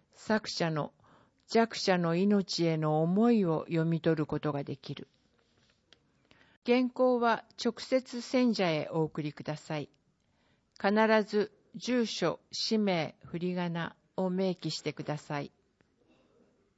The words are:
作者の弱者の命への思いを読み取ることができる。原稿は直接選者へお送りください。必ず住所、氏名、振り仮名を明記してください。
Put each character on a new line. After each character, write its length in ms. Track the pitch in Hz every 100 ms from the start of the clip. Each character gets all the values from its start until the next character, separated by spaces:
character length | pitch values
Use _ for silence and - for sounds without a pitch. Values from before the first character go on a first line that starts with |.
| _ -
作 340 | - 214 -
者 200 | - 170
の 220 | 156 - - _ _ _ _ -
弱 300 | 220 226 -
者 200 | - 180
の 180 | 170 170
命 500 | 202 202 185 - 165
へ 120 | 160
の 240 | 156 151
思 300 | 165 190 240
い 140 | 226 180
を 200 | 156 -
読 180 | 165 160
み 160 | 165
取 140 | 165 160
る 80 | 151
こ 140 | 151
と 120 | 151
が 120 | 143
で 120 | 143 139
き 180 | -
る。 140 | 139 - _ _ _ _ _ _ _ _ _ _ _ _ - _ _ -
原 240 | 247 254
稿 300 | - 254 247
は 240 | 233 220 - -
直 120 | 240 -
接 420 | - 262 254 240
選 320 | - 254 247
者 160 | 208 180
へ 180 | 151 -
お 120 | 165
送 180 | 156 -
り 120 | 151
く 100 | -
だ 140 | - 151
さ 220 | - 156
い。 100 | 135 _ _ _ _ _ _ _ _ -
必 140 | 196 208 220 220
ず 280 | 202 208 196 - _ -
住 300 | 226 247 220
所、 340 | - 165 - _
氏 260 | - - 220
名、 380 | 202 175 151 - -
振 140 | 175
り 160 | 180 180
仮 160 | 175
名 240 | 170 165 - _ -
を 120 | 185
明 240 | 180 190
記 160 | 175 156
し 120 | -
て 120 | 156
く 100 | 143
だ 140 | 143 151
さ 220 | - 147
い。 120 | 147 - _ _ _ _ _ _ _ _ _ _ _